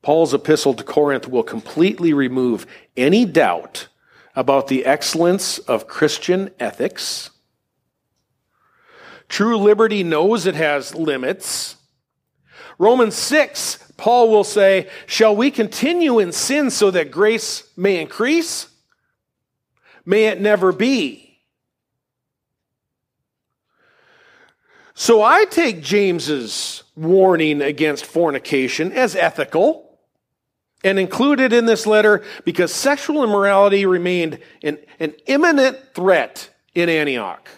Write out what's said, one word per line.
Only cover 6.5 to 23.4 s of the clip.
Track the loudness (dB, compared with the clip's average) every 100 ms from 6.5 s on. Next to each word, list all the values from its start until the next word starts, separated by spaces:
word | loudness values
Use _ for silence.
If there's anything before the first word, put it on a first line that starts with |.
| _
ethics. | -10 -6 -8 -6 -12 -12 -14 _ _ _ _ _ _ _ _ _ _ _ _ _ _ _ _ -20 -20 -20 _
True | -4 0 2
liberty | 4 4 2 2
knows | -2 0 2 2 -2
it | -2
has | -2 -2 -6
limits. | -6 -4 -2 -4 -6 -8 -10 -10 -16 _ _ _ _ _ _ _ -20 -20 0
Romans | 2 4 2 0
six, | -2 0 0 -4 -10 -10 _ -6
Paul | 0 4 4
will | 4
say, | 2 2 4 2 -2 -18 -8
"Shall | 2 2 4
we | 0
continue | 0 -6 -2 -2 0 2 2
in | 0
sin | -4 -2 -2 -2
so | 0 0
that | 0 -4
grace | 0 0 0 -6 -12 _ -2
may | -2 0
increase? | -6 -4 0 0 -2 -10 -14 _ _ _ _ _ _ _ _ _ _ _ _ _ -2
May | 2 2
it | 0
never | 0 2 2
be." | 2 0 0 -4 -8 _ _ _ _ _ _ _ _ _ _ _ _ _ _ _ _ _ _ _ _ _ _